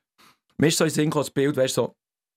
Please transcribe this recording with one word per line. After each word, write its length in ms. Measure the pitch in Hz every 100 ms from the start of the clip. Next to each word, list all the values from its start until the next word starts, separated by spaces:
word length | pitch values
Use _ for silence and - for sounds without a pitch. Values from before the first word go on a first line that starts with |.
| _ _ - _ _ -
mir 100 | 156
ist 100 | 156
so 60 |
in 60 | 160
den 60 | 151
Sinn 100 | 151
gekommen, 120 | 147 135
das 60 |
Bild, 240 | 143 139 131
weisst, 200 | 131 -
so, 200 | 113 - _ _ _